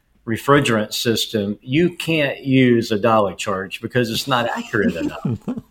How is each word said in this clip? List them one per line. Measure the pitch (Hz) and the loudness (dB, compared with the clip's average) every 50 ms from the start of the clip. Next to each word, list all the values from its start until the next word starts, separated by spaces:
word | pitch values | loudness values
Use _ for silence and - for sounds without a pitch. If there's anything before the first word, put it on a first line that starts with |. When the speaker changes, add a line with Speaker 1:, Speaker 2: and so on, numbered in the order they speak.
| _ _ _ _ _ | _ _ _ _ _
Speaker 1:
refrigerant | 120 113 107 - - 139 147 135 120 117 107 107 - - | -6 -6 -4 2 4 4 4 4 4 2 0 0 -2 -4
system, | - - 120 113 107 - - - 110 101 101 104 - _ | -4 0 0 0 0 -2 -2 -2 -2 -2 -2 -6 -8 _
you | 131 135 151 175 170 175 | -2 0 2 2 2 0
can't | - - - 165 156 147 135 113 - | -4 -4 -2 0 0 0 0 -2 -4
use | - 139 131 135 131 123 120 117 113 - | -2 2 4 6 6 6 6 4 2 0
a | 113 104 | -2 0
dollar | 98 98 110 110 104 95 87 | 2 4 4 4 2 2 -2
charge | - - 110 98 95 95 92 - - | -6 -6 -4 -4 -4 -4 -8 -10 -10
because | - 110 - 127 123 107 | -10 -2 0 0 0 0
it's | 113 107 - | -2 -4 -2
not | - 131 120 117 117 | -2 -2 0 0 -2
accurate | - 247 233 - - 110 101 - - | -4 -6 -8 -6 -2 0 0 0 -2
enough. | - - 294 - - - | -2 -6 -6 -6 -6 -4
Speaker 2:
<laughs> | 147 117 - - - 254 233 - _ | -4 -4 -4 -6 -8 -10 -10 -10 _